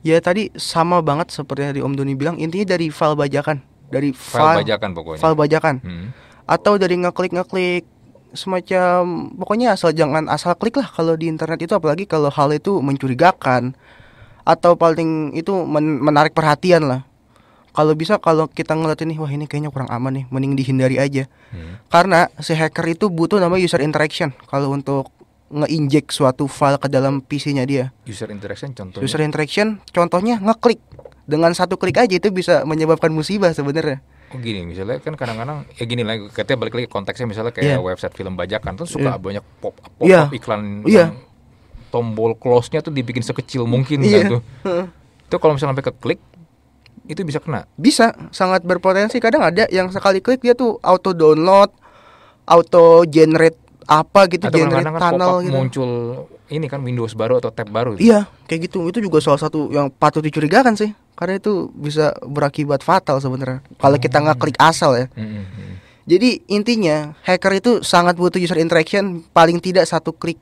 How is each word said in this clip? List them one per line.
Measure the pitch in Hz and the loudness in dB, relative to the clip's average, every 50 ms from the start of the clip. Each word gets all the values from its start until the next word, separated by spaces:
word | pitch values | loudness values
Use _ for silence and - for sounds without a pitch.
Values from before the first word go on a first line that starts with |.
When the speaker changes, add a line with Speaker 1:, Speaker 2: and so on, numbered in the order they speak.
Speaker 1:
Ya | _ 156 160 170 | _ 2 2 2
tadi | 170 175 180 208 214 - _ | 2 0 -2 -2 -2 -6 _
sama | - - - - 170 160 170 175 175 | -10 -12 -6 -2 -2 0 2 2 0
banget | 160 151 143 151 175 - | 0 0 -2 -2 -4 -8
seperti | - - 147 143 139 135 | -8 -14 -10 -10 -8 -6
yang | 143 143 | -6 -6
tadi | 139 143 | -6 -6
Om | 127 135 139 | -6 -4 -4
Doni | 139 135 139 139 | -4 -4 -4 -4
bilang, | 131 139 160 170 | -4 -4 -6 -4
intinya | - 151 165 160 190 208 | -6 -8 -6 -4 -4 -2
dari | 185 185 175 170 160 | -2 -2 -2 -2 -4
file | 147 - 170 151 151 | -4 0 0 0 0
bajakan, | 147 143 143 143 139 143 - 151 139 - _ _ _ _ | 0 -2 -2 -2 -2 -2 -2 -4 -6 -8 _ _ _ _
dari | - - 131 143 143 | -6 -6 -2 -2 -2
Speaker 2:
File | 131 - - - - 180 | -4 -6 -14 -6 0 2
Speaker 1:
file | 156 156 165 - | 4 4 4 2
Speaker 2:
bajakan | 104 104 107 101 110 101 | 2 0 -2 -4 -4 -8
pokoknya. | 90 82 80 82 80 78 | -8 -10 -10 -10 -8 0
Speaker 1:
file | 165 160 160 151 | 0 2 2 2
bajakan. | 151 147 156 156 - 160 139 127 | 2 2 2 0 0 -2 -4 -4
Speaker 2:
Hmm. | 131 87 90 85 87 113 131 - - - - _ _ | -8 -12 -12 -12 -12 -14 -14 -16 -20 -20 -20 _ _
Speaker 1:
Atau | - 160 170 - 208 208 | -2 -2 0 2 2 2
dari | 202 190 175 180 175 | 2 2 0 0 0
ngeklik-ngeklik | 180 175 175 - 180 180 - 175 185 - - 190 180 180 180 175 175 _ _ _ _ _ _ _ _ _ - | -2 -4 -4 -4 -6 -4 -4 -4 -6 -4 -4 -4 -2 -2 -2 -4 -6 _ _ _ _ _ _ _ _ _ -16
semacam, | - - 196 190 185 175 - 190 185 180 180 175 180 180 180 170 160 - - - | -12 -8 -6 -6 -6 -4 -2 -2 0 2 2 2 2 0 -2 -4 -6 -8 -10 -10
pokoknya | - 185 - 208 226 247 240 | -12 -6 -4 -2 0 2 0
asal | 196 185 - 170 | 0 2 2 0
jangan | 156 160 156 143 135 156 156 | 2 2 0 0 0 -2 -2
asal | - - 151 - 175 175 | -2 -4 -4 -2 -4 -2
klik | - 202 226 - | -2 -2 -2 -2
lah | 285 247 175 | -2 -4 -4
kalau | - - 165 165 165 | -4 -4 -2 -2 -2
di | 160 165 | -2 -2
internet | 165 160 156 160 160 165 165 | -6 -4 -6 -6 -6 -6 -6
itu, | 165 165 | -4 -2
apalagi | 214 196 160 156 147 170 202 | -2 0 0 0 -2 -2 -4
kalau | - - 156 147 143 | -4 -2 0 0 0
hal | 135 151 143 143 | 0 0 0 0
itu | 151 151 - 196 202 180 | 0 -2 -2 -2 -2 0
mencurigakan | 127 139 139 135 - 135 127 123 165 180 - _ - 139 127 123 120 123 127 _ _ _ - _ - - _ - - - - _ | 0 -2 -2 -2 -2 -4 0 4 4 2 2 _ -2 0 0 0 -2 -4 -10 _ _ _ -20 _ -20 -20 _ -20 -20 -20 -20 _
atau | _ - 165 165 - 175 175 | _ 0 0 4 4 2 4
paling | - 170 165 160 160 165 160 160 156 156 143 | 4 4 2 2 2 -2 -2 -2 -4 -6 -6
itu | - 160 165 196 202 190 | -8 -8 -6 -4 -4 -4
men-, | 165 135 151 151 151 156 156 127 | -4 -2 -2 -2 0 0 -2 0
menarik | 135 151 147 147 156 156 | 0 2 4 4 2 2
perhatian | - - 160 156 147 147 - 185 175 165 156 | 0 0 0 0 0 0 2 2 4 4 4
lah. | 139 127 131 131 _ _ _ _ _ _ _ _ _ _ _ _ _ | 0 -2 -4 -6 _ _ _ _ _ _ _ _ _ _ _ _ _
Kalau | _ - 151 151 | _ 0 2 2
bisa, | 156 156 160 156 - | 2 0 0 -2 -2
kalau | - - 170 160 156 160 | 0 2 2 2 2 0
kita | 151 _ - 156 - | -2 _ -10 -4 -4
ngeliat | 160 160 160 156 156 - | -2 -2 0 -2 -4 -4
ini, | 160 160 160 | -4 -6 -6
"Wah, | 156 156 143 | -6 -6 -6
ini | 139 143 151 | -6 -8 -8
kayaknya | 143 - 147 151 151 | -8 -8 -8 -8 -8
kurang | 135 135 127 - | -8 -8 -8 -6
aman | - 117 127 131 131 | -6 -6 -4 -4 -4
nih," | 135 135 127 | -6 -8 -6
mending | 131 131 135 139 139 | -4 -4 -2 -2 -2
dihindari | 135 135 120 135 131 131 127 131 | -2 -2 0 0 2 2 2 2
aja. | 123 139 143 139 135 131 - _ _ _ _ | 0 -2 -2 -2 -4 -6 -6 _ _ _ _
Speaker 2:
Hmm. | - 90 80 82 90 113 _ _ | -16 -16 -16 -16 -18 -18 _ _
Speaker 1:
Karena | - 170 180 196 185 165 175 - _ | 4 4 4 6 4 2 2 2 _
si | - 151 - | -12 -6 -4
hacker | 165 156 160 156 _ - 170 165 | -2 0 -2 -2 _ -4 -4 -4
itu | 165 - 214 208 | -2 -2 -2 -2
butuh | 170 160 165 165 208 202 | 0 0 -2 0 2 2
namanya | 180 170 180 185 | 2 2 2 0
user | 180 165 - 170 | 0 0 0 0
interaction | 135 151 151 151 151 151 - - 175 147 131 _ - | -2 0 0 -2 -2 -2 -2 -4 -4 -4 -6 _ -14
kalau | - - 139 143 135 | -6 -4 -2 -2 -2
untuk | 139 139 131 - 139 139 135 - _ _ - _ _ _ _ _ | -4 -4 -4 -4 -4 -4 -4 -8 _ _ -20 _ _ _ _ _
ngeinjek | 147 147 151 113 147 160 151 139 135 151 - - | -6 -4 -2 -2 0 -2 0 2 2 2 0 0
suatu | - - 151 127 131 - 147 | -4 0 0 0 2 0 -4
file | 135 - - 151 139 139 139 | -6 -2 0 0 0 0 0
ke | - | -2
dalam | - 143 135 131 139 139 139 | -2 0 0 0 0 -2 -4
P | 131 _ 143 | -4 _ -8
C-nya | 143 - 147 139 139 127 | -6 -4 -2 -2 -2 -2
dia. | 139 143 135 123 131 _ _ _ | -2 -2 -4 -4 -6 _ _ _
Speaker 2:
User | - 107 - 113 104 | -16 -12 -12 -12 -12
interaction | 107 101 98 98 98 - - 143 | -12 -14 -12 -12 -12 -12 -12 -14
contohnya? | 127 - 101 92 90 101 | -12 -14 -14 -14 -10 -8
Speaker 1:
User | 117 131 120 151 | -6 -4 -2 -2
interaction | 151 151 147 151 156 139 - 208 208 220 214 196 - - | -2 -2 -2 -4 -6 -4 -2 -2 0 0 -2 -6 -12 -6
contohnya | _ 180 175 170 - 180 190 226 240 220 | _ -2 0 0 0 -2 0 0 -2 -2
ngeklik. | 190 214 226 226 - 247 226 - _ _ - - - - - _ _ | 0 -2 -2 2 2 0 0 0 _ _ -20 -20 -20 -20 -20 _ _
Dengan | - 143 151 165 170 | -4 -2 2 2 2
satu | 170 170 185 175 190 | 2 0 -2 -2 -2
klik | 180 - 185 151 | -2 -2 0 2
aja | 170 160 190 | 2 2 2
itu | 185 175 - 214 | 2 0 0 0
bisa | 190 185 175 - 175 143 | -2 -2 0 2 2 2
menyebabkan | - 151 160 156 160 156 160 151 - 165 | 2 0 -2 -2 2 2 2 2 2 0
musibah | 156 156 151 - 196 214 196 175 | 0 -2 -2 -2 -2 0 2 0
sebenarnya. | 160 - 143 139 139 160 143 151 131 135 _ _ _ _ - _ | 0 0 -4 -2 -2 -2 -2 -4 -6 -6 _ _ _ _ -20 _
Speaker 2:
Oh, | - | -16
gini, | 127 120 113 107 98 | -12 -8 -8 -8 -8
misalnya | 87 87 87 90 95 104 127 147 | -8 -10 -10 -10 -8 -8 -8 -8
kan | - 156 156 | -8 -10 -10
kadang-kadang, | 147 135 120 113 110 117 135 151 147 143 - | -8 -8 -8 -6 -8 -8 -8 -10 -12 -14 -16
ya | - - 123 | -12 -12 -8
gini | 113 123 120 | -6 -4 -4
lah, | 117 107 113 113 101 104 | -4 -4 -6 -8 -10 -12
katanya | - - 107 - 135 120 | -8 -8 -4 -2 -2 -4
balik | 113 110 110 | -2 -6 -4
lagi | 117 123 | -6 -8
konteksnya, | - - 101 98 107 - - 127 | -6 -6 -8 -8 -8 -8 -8 -8
misalnya | 117 101 110 110 120 | -8 -6 -6 -6 -6
kayak | - - - 147 139 | -4 -2 -2 0 0
Speaker 1:
Iya. | 120 | 0
Speaker 2:
website | 110 90 92 - - 107 | -2 -4 -6 -6 -8 -10
film | - - 98 95 92 | -10 -10 -10 -10 -6
bajakan | 90 87 92 104 107 - 98 92 | -8 -6 -6 -6 -6 -6 -8 -10
tuh | 95 170 | -10 -12
suka | 170 - 147 135 135 | -10 -6 -4 -2 -2
Speaker 1:
Iya. | 127 104 | -4 -4
Speaker 2:
banyak | 90 95 98 101 - - _ _ | -8 -8 -10 -10 -12 -14 _ _
pop, | - - - - - - _ _ | -12 -12 -12 -12 -20 -20 _ _
Speaker 1:
Iya. | - 175 190 170 | 6 6 8 8
Speaker 2:
pop-up | 151 143 | 6 4
iklan | 143 117 - - 110 104 104 101 101 101 107 | -2 -8 -4 -4 -4 -4 -4 -8 -8 -4 2
Speaker 1:
Iya. | 147 214 202 170 160 | 6 6 6 6 4
Speaker 2:
yang | - - - _ _ _ _ _ _ _ _ _ _ - - - | 0 -10 -20 _ _ _ _ _ _ _ _ _ _ -20 -16 -6
tombol | - 120 117 113 110 110 110 117 113 | -6 -4 -4 -4 -4 -2 -2 -2 -2
close-nya | - - 131 123 123 120 - - 156 | -2 0 2 2 2 2 0 -6 -6
tuh | 151 - | -6 -4
dibikin | 151 135 123 117 120 131 | -6 -6 -6 -4 -4 -6
sekecil | 113 - 127 - 131 - - 131 120 | -4 -4 -6 -8 -8 -6 -6 -4 -2
mungkin | 117 120 127 135 - 151 139 | 0 0 0 0 0 0 2
Speaker 1:
Iya. | 139 208 208 208 | 2 4 4 4
Speaker 2:
kan | - 202 | 4 4
tuh. | 120 120 - - - - | 0 -2 -4 -8 -20 -10
Speaker 1:
Heeh. | - 196 175 170 190 175 - _ _ _ _ _ _ | -6 -4 -4 -2 -4 -6 -12 _ _ _ _ _ _
Speaker 2:
Itu | _ - | _ -4
kalau | - - 160 | 2 2 2
misalnya | 151 139 156 143 | 2 2 -2 -4
sampai | 135 135 135 | -4 -4 -4
keklik, | 123 - _ - - 175 - _ _ _ - - _ _ _ _ _ _ _ _ _ _ - _ | -6 -8 _ -6 -6 -6 -6 _ _ _ -20 -20 _ _ _ _ _ _ _ _ _ _ -20 _
itu | - 151 165 | -14 -10 -8
bisa | 196 151 139 151 | -8 -6 -8 -8
kena? | - - 147 104 - _ _ | -8 -6 -8 -8 -10 _ _
Speaker 1:
Bisa, | - 151 247 - - 233 226 - - 156 165 | 0 2 2 4 4 2 2 2 -4 -16 -18
sangat | - - 196 185 185 190 | -4 -2 0 0 0 0
berpotensi. | 175 175 180 175 - 190 190 196 208 220 220 | 0 0 -2 0 2 0 2 2 0 0 -2
Kadang | 247 226 226 247 302 | 0 0 2 2 4
ada | 220 160 170 185 226 | 2 2 2 2 0
yang | - - 185 185 185 | 0 0 -2 -2 -2
sekali | 185 196 - 196 196 190 | -4 0 2 2 2 2
klik | 190 - 254 254 | 2 0 0 0
dia | - - | 2 2
tuh | - - 262 233 202 - | 2 2 2 -2 -2 -2
auto | - - 185 180 _ 190 | 2 2 2 2 _ -2
download, | 185 165 160 156 156 156 160 185 190 196 202 196 _ _ _ - _ - _ - - _ _ _ _ _ _ | 0 4 6 6 6 6 4 6 6 6 6 4 _ _ _ -20 _ -20 _ -20 -20 _ _ _ _ _ _
auto | - 165 170 170 - - 180 165 170 165 165 175 | 4 4 4 6 6 6 6 8 8 8 8 6
generate | 165 143 160 156 160 156 160 165 165 165 _ _ _ _ _ - | 6 6 4 6 6 6 4 4 2 2 _ _ _ _ _ 0
apa | - 151 151 156 _ _ 202 196 | 2 2 2 2 _ _ 4 4
gitu, | 185 170 170 - | 6 2 -2 -2
Speaker 2:
Atau | - - | 0 2
Speaker 1:
generate | 165 160 143 135 135 | 2 2 4 2 0
Speaker 2:
kadang-kadang | 139 156 156 | 0 -2 -2
kan | 165 180 175 | 0 0 0
Speaker 1:
tunnel | - 180 180 180 | 2 2 2 2
Speaker 2:
pop-up | 180 180 | 2 0
Speaker 1:
gitu. | 180 180 135 | 0 0 -2
Speaker 2:
muncul | 135 131 127 123 139 131 123 120 120 120 117 123 135 135 - - - _ | 0 -2 -2 -2 -4 -4 -4 -4 -4 -6 -6 -8 -10 -12 -16 -20 -20 _
ini | _ 139 156 160 | _ -8 -6 -6
kan | 135 139 139 | -6 -8 -8
Windows | 135 123 127 123 117 110 | -6 -6 -4 -4 -4 -6
baru | 107 110 110 117 127 | -4 -4 0 0 0
atau | 127 117 117 | 0 0 -2
tab | - - - | -8 -8 -10
baru | 104 104 110 117 127 | -6 -4 -2 -2 -2
gitu. | 110 92 180 | 0 4 6
Speaker 1:
Iya, | 233 226 208 202 - - _ _ | 6 6 6 4 -2 -10 _ _
kayak | - 165 165 165 | -6 -6 -6 -6
gitu. | 175 - 196 170 | -6 -6 -4 -4
Itu | 165 180 240 | -4 -4 -4
juga | 208 190 160 151 | -4 2 2 2
salah | 147 165 143 139 | 4 4 0 0
satu | 156 151 143 156 147 113 | 0 -4 -4 -4 -4 -2
yang | 139 147 143 139 | -2 -2 -2 -2
patut | - _ - 151 - 160 | -2 _ 0 0 0 0
dicurigakan | 156 156 147 160 151 147 175 233 269 247 220 | -4 -2 -2 -2 -2 2 2 4 4 4 2
sih. | 208 214 214 208 _ _ _ | 0 -2 -6 -6 _ _ _
Karena | _ - 175 175 190 | _ -8 -6 -6 -6
itu | 190 - 208 208 180 165 - | -4 -4 -4 -4 -4 -4 -8
bisa | - - 147 147 147 151 151 147 - - | -10 -10 -10 -6 -2 0 0 0 0 -4
berakibat | - - 143 147 147 147 - - 151 143 143 135 | -10 -8 -2 -2 -2 0 0 -4 -2 -2 -2 -2
fatal | - - 170 190 - - 143 135 | 2 2 2 2 2 0 -2 -2
sebenarnya. | 135 135 127 131 135 127 127 131 - _ - | -2 -4 -6 -6 -6 -8 -8 -10 -12 _ -10
Kalau | _ - 139 139 | _ 4 4 4
kita | 143 123 156 127 | 4 0 2 0
Speaker 2:
Hmm. | 151 147 156 | 2 2 2
Speaker 1:
ngeklik | 151 127 147 156 - | 2 2 0 -4 2
asal | - 147 156 165 - 180 151 127 | 4 4 4 4 4 2 2 2
ya. | 120 127 127 | 2 -2 -4
Speaker 2:
Hmm, | - - | -8 -12
hmm, | 110 107 107 104 101 | -12 -10 -10 -12 -12
hmm. | 95 95 101 98 95 92 92 _ _ _ _ _ | -14 -16 -16 -16 -16 -18 -18 _ _ _ _ _
Speaker 1:
Jadi | - 165 190 220 254 220 - _ | 0 2 4 4 2 0 0 _
intinya | - 190 208 208 233 240 220 202 160 151 151 151 147 147 _ | -4 -2 -2 0 0 0 0 2 0 0 0 -2 -8 -14 _
hacker | _ - 185 175 - 190 190 | _ -2 -2 0 0 0 -2
itu | 196 - 240 240 185 | 0 2 2 0 2
sangat | - - - 175 175 175 175 | 0 2 2 4 4 4 2
butuh | 170 180 180 - | 2 0 0 0
user | 196 175 165 180 | 0 -2 0 0
interaction, | 156 165 165 170 165 160 - - 202 196 202 175 170 - _ | 0 0 2 2 2 2 2 0 -2 -2 -2 -6 -8 -12 _
paling | _ - 165 165 170 175 | _ 6 6 6 4 0
tidak | 170 185 175 190 165 | -2 0 2 2 2
satu | - - 160 _ - | 2 0 -4 _ -4
klik. | 160 _ - 180 165 - | -8 _ -8 -8 -8 -8